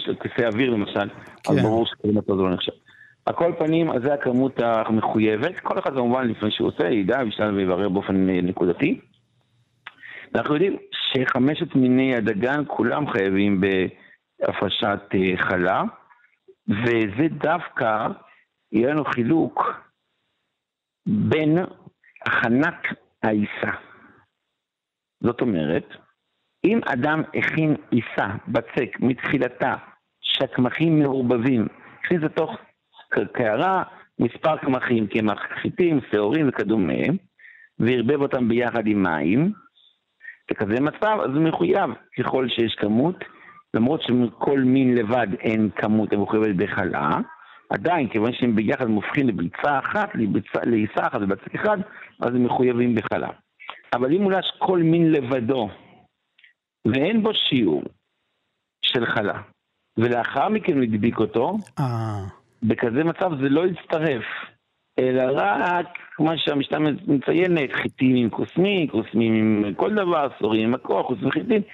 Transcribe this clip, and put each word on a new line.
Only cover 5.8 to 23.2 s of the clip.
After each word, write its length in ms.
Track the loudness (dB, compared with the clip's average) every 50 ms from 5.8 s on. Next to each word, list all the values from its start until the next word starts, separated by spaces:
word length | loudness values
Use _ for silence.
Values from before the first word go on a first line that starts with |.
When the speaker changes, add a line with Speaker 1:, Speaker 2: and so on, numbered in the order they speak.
| -4 -2 -2
Speaker 1:
כמובן, 340 | 0 0 0 0 0 0 -2
לפני 240 | -2 -2 -2 -4
שהוא 160 | -2 0 -2 -2
עושה, 220 | 0 0 0 0
ידע, 300 | 0 0 2 0 0 0 0
וישאל 300 | -2 -2 -2 -2 0 0
ויברר 340 | 0 0 0 0 0 0 0
באופן, 400 | 0 -2 -2 0 2 2 2 2
אה, 120 | 2 2
נקודתי. 580 | 0 -2 0 0 0 0 0 0 0 -2 -2 -4 -8 _ _ _ _ _ _ _ _ _ _ _ _ _ _ _ _ -20 -20 _ -20 -20 -20 -20 -12 -4 -4
אנחנו 180 | -2 0 0 2
יודעים 240 | 2 2 0 0 -4 -8 -12
שחמשת 840 | -10 -6 -6 -2 -2 -2 -2 0 0 2 2 2 0 -2 -4 0 2
מיני 400 | 2 4 4 4 4 4 2 0
הדגן, 480 | 0 0 0 0 0 0 0 0 -2 -2 -4
כולם 440 | -2 -2 0 0 0 0 -2 -2
חייבים 500 | 0 0 2 2 2 4 4 4 4 2
בהפרשת, 1400 | 2 2 2 2 0 -2 -4 -10 -18 -20 -20 _ _ _ _ -4 -4 -4 -2 -2 -2 -4 -2 -2 -2 -2 -2 -2 -4 -4 -2
אה, 240 | 0 2 2 0 0
חלה, 460 | -2 -2 0 0 2 2 0 0 -2 -4 -6 -10 _ _ _ _ _ _ _ _ _ -20 -20 _ _ -4
וזה 580 | -2 0 0 2 2 2 0 0 0 0 -2 -2
דווקא, 760 | 0 -2 0 0 0 -2 -4 -8 -4 -2 0 0 0 0 -2 -4 -6 -10 -14 -20 _ _ _ _ _ _ _ _
יהיה 180 | 0 2 2 2
לנו 160 | 2 0 -2
חילוק 680 | -2 -2 -2 0 2 2 2 2 0 -2 -2 -4 -4 -4 -8 -14 _ _ _ _ _ _ _ _ _ _ _ _ _ _ _ _ _ _ _ _ _ _ _ _
בין 520 | -2 -2 0 0 2 0 2 2 2 2 2 0 -4 -8 -18 -20 -20 _ _ _ _ _ -10 -6
הכנת 560 | -4 -2 0 0 2 2 2 2 0 -2 -6 -8 -10 -10 -10 _ _ _ _